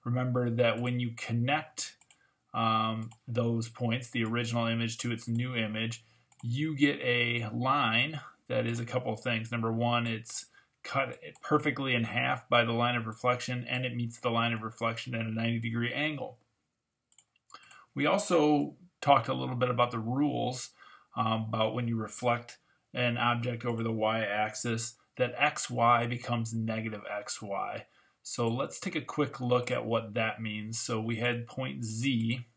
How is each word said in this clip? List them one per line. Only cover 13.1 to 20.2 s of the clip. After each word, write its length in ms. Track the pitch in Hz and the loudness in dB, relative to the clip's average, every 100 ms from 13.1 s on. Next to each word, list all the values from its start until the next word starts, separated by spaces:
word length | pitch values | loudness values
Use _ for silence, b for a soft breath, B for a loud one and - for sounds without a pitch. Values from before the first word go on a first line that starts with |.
| 110 123 123 - 123 123 | -2 0 0 0 -6 -4
and 180 | 127 127 | -4 -2
it 100 | 120 | -2
meets 240 | 117 - | -4 -2
the 100 | 127 | 0
line 240 | 113 117 | 2 0
of 80 | 113 | -2
reflection 540 | 110 - 113 117 - 120 | -6 -4 -4 -2 -6 -4
at 100 | 113 | -4
a 60 | |
ninety 280 | 110 117 117 | -2 0 0
degree 320 | 113 117 120 | -2 -2 -2
angle. 460 | 127 151 147 120 - _ _ _ _ _ _ _ - - _ _ B B B B - | 0 -2 -2 -8 -12 _ _ _ _ _ _ _ -20 -20 _ _ B B B B -2
We 100 | 147 | 2
also 720 | 185 - 175 151 147 143 - - _ | 4 4 6 6 4 2 -4 -20 _
talked 280 | - 139 120 | 6 6 6
a 40 | |
little 220 | 131 131 123 | -4 -2 -2
bit 160 | 123 | 0
about 180 | 120 120 | 2 2
the 80 | 117 | 0
rules, 720 | 110 127 | -2 0